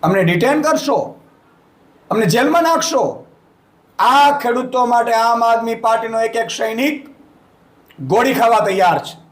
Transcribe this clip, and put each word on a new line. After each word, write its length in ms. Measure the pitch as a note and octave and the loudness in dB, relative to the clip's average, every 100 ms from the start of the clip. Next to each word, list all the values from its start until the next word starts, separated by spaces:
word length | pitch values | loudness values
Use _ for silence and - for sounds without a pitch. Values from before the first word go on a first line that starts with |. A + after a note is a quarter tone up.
અમને 200 | D#3+ G3 | 0 2
ડિટેન 380 | E3+ F3 A#3+ D4+ | 2 2 2 2
કરશો, 360 | D4+ D#4+ C#4 A3+ - - _ _ _ _ _ _ _ _ _ | 0 -2 -2 -4 -4 -14 _ _ _ _ _ _ _ _ _
અમને 160 | G#3 G#3 | -2 0
જેલમાં 300 | A3+ C#4 E4+ E4 | 2 2 2 2
નાખશો? 340 | E4 - C#4 F3+ - - _ _ _ _ _ _ - | 0 0 -2 -2 -6 -20 _ _ _ _ _ _ -2
આ 300 | A3 C4+ C#4+ C#4+ | 2 4 4 2
ખેડૂતો 440 | A#3+ A#3+ B3+ B3+ B3 | -2 -4 -2 -2 2
માટે 200 | A#3+ A#3 | 2 2
આમ 280 | A3+ A#3 A#3 A#3 | 0 2 2 2
આદમી 300 | A3+ A#3 A3+ A#3 | 0 -2 -2 0
પાર્ટીનો 360 | A3+ A3+ A3+ A3+ | -2 -2 -4 -2
એક 80 | A3+ | -4
એક 140 | A3+ | -6
સૈનિક 460 | - A3+ A3+ C#4 D4 - - - _ _ _ _ _ _ - C3 | -6 -6 -2 -4 -4 -12 -20 -20 _ _ _ _ _ _ -16 -2
ગોળી 260 | G3 C4 B3+ | 0 0 2
ખાવા 220 | A#3 A3 G#3 | 2 2 0
તૈયાર 300 | F#3+ F3+ D3+ - | 2 2 0 -6
છે. 60 | - - | -18 -20